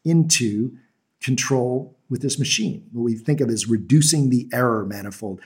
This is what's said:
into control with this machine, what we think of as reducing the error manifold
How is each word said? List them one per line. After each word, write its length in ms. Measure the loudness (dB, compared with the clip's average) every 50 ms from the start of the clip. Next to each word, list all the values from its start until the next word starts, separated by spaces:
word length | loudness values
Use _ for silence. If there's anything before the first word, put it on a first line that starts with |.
| 0
into 720 | 2 4 4 4 4 2 0 0 0 -2 -2 -4 -4 -6 -12 _ _ _ _ _ _ _ -8
control 800 | -4 -2 -2 -2 0 0 0 0 0 0 -2 -4 -6 -8 -18 _ _ -8
with 120 | -6 -4
this 160 | -4 -4 -2
machine, 480 | -2 -2 -2 -2 -2 -2 -4 -6 -8 -12 -10
what 120 | -6 -2 -2
we 120 | -2 -2
think 260 | -2 0 0 0 0
of 80 | 0 0
as 180 | -2 -2 0
reducing 640 | 0 0 0 2 4 4 6 6 4 2 2 2 2
the 180 | 2 0 0 -2 -2
error 320 | 0 0 0 0 0 -2
manifold 560 | -6 -8 -10 -10 -12 -12 -10 -10 -10 -10 -12 -14